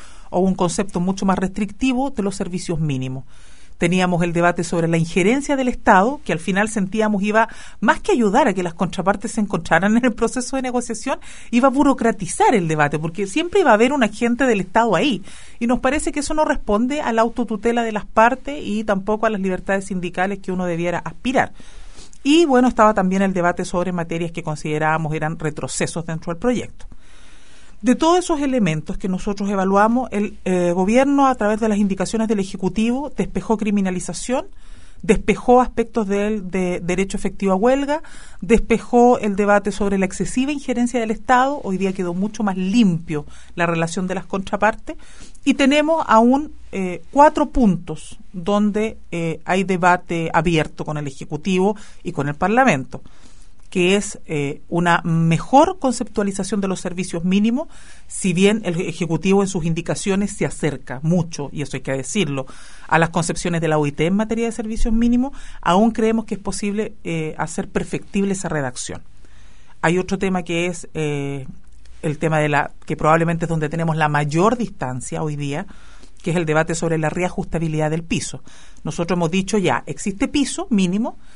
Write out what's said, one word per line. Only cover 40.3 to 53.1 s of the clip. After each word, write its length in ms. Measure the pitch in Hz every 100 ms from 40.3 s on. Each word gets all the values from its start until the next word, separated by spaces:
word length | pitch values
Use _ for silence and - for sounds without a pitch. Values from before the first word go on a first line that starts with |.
| 247 269
injerencia 460 | 285 - 240 240 247
del 120 | 226
Estado. 500 | 220 - 247 269 285
Hoy 120 | - 185
día 160 | 190
quedó 220 | 190 175
mucho 280 | 175 214 -
más 140 | 208 185
limpio 680 | 185 233 202 165 - 147 - - -
la 120 | - 170
relación 400 | 165 165 196 185
de 80 |
las 100 | 185
contrapartes, 720 | - 196 190 214 202 - - 320 - - - -
y 100 | 285
tenemos 480 | 277 269 294 302 320 -
aún, 460 | 220 240 269 302 - -
eh, 300 | 190 185 175 -
cuatro 400 | 277 302 302 285
puntos 680 | 285 226 170 - 160 - - -
donde, 640 | 185 170 208 208 202 220 - -
eh, 280 | 170 165 160
hay 200 | - 185
debate 640 | 185 185 180 180 - 170 160
abierto 540 | 165 170 160 147 - 151
con 100 | 151
el 100 | 143
Ejecutivo 680 | - - 151 196 185 196 208 - -
y 100 | 180
con 140 | 160 143
el 80 | 147
Parlamento, 640 | 185 233 262 143 123 123 -